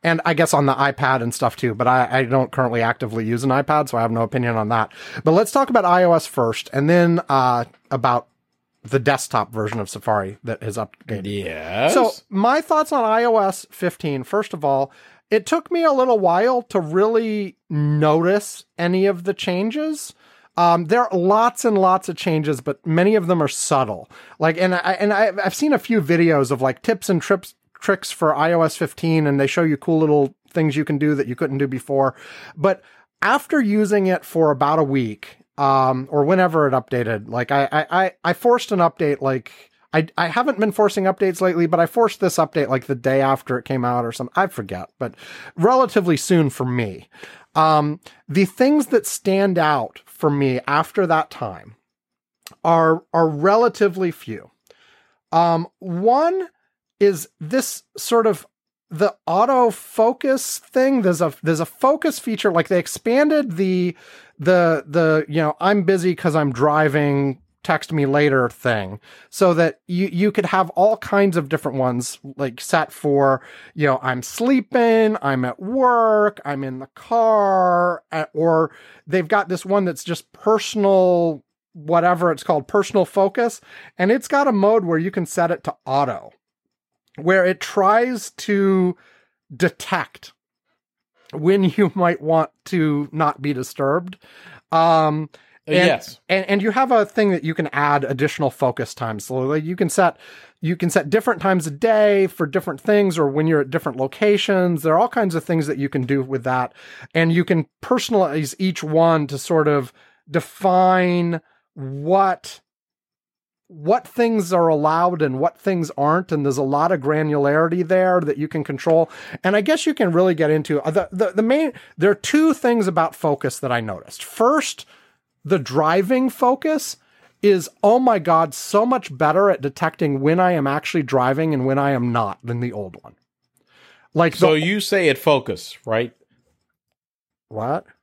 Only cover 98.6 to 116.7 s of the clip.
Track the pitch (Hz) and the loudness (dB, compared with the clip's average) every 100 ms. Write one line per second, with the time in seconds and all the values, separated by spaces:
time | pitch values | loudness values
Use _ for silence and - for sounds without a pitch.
98.6 | 131 - 117 - 117 107 - 127 131 156 | -2 -2 -8 -6 -8 -8 -8 -6 -4 -4
99.6 | 156 180 180 - 180 - - - - _ | -4 -4 -2 2 0 0 -20 -20 -20 _
100.6 | 160 170 175 190 147 208 233 185 196 185 | -6 -2 0 -2 0 -2 0 -2 0 0
101.6 | 156 143 226 214 214 202 190 - 160 175 | -2 -2 0 4 4 4 0 -2 -4 -4
102.6 | - 139 - 208 196 165 147 139 156 156 | -6 -8 0 2 2 0 0 0 0 0
103.6 | 135 - 156 123 135 - 214 208 - 190 | 0 -4 -6 -4 -6 0 0 2 2 0
104.6 | 180 165 160 160 233 - 202 165 - 165 | 0 0 2 2 2 0 -2 -2 -2 -2
105.6 | 147 135 139 139 127 139 131 135 123 127 | -2 -4 -4 -4 -2 -2 -2 -6 -2 -2
106.6 | 123 - - - - 165 165 165 170 170 | -4 -8 -20 -20 -6 0 2 2 2 0
107.6 | 151 _ - 247 - 214 175 156 143 - | -2 _ -2 -2 0 0 0 -2 -6 -4
108.6 | 190 170 156 156 165 160 143 139 - 165 | -4 -4 -2 2 4 2 0 -6 -2 0
109.6 | 151 143 123 _ _ _ _ 160 - - | 2 0 -2 _ _ _ _ -6 -6 -4
110.6 | 196 185 185 185 180 175 170 165 _ _ | 0 4 4 4 2 0 -2 -4 _ _
111.6 | _ - 135 139 151 190 196 180 - - | _ -16 -12 -8 0 2 2 -2 -10 -20
112.6 | _ _ _ _ _ _ _ _ _ _ | _ _ _ _ _ _ _ _ _ _
113.6 | _ 165 151 240 - - 233 220 175 180 | _ -10 -2 -2 -2 -2 0 0 0 2
114.6 | 165 156 151 165 180 175 156 131 165 - | 2 2 0 2 0 0 -2 0 -4 -2
115.6 | - 185 160 - 143 165 185 156 139 135 | -4 -2 -4 -2 0 0 0 -2 -2 -2
116.6 | 135 | -2